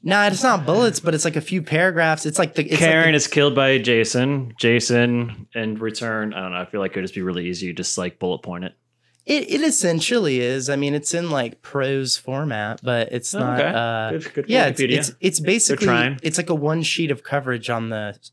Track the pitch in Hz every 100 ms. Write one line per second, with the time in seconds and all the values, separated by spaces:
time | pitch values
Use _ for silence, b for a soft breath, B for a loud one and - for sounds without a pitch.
0 | 156 202 202 196 262 202 139 185 233 156
1 | 165 156 165 156 151 185 - 156 185 165
2 | 160 156 156 147 160 - 156 156 165 160
3 | 165 151 - 147 147 131 135 135 113 117
4 | 110 127 127 143 123 113 120 120 117 120
5 | 120 120 117 107 107 117 110 107 113 107
6 | 117 110 107 95 92 90 90 104 95 101
7 | 92 - 92 90 87 90 90 85 90 -
8 | 90 - 92 87 - 87 92 _ _ _
9 | _ _ - 294 - 285 311 - 180 165
10 | 160 240 175 127 123 131 127 139 143 147
11 | 147 170 170 143 120 - - 139 135 135
12 | 131 - - 135 151 110 104 113 123 120
13 | 113 123 120 - 127 123 123 117 117 113
14 | 110 160 160 - 143 247 160 127 131 127
15 | 143 - 185 175 156 220 - - 202 120
16 | 120 139 160 151 175 160 143 160 156 -
17 | 165 127 - 139 131 123 110 117 113 110
18 | 104 98 -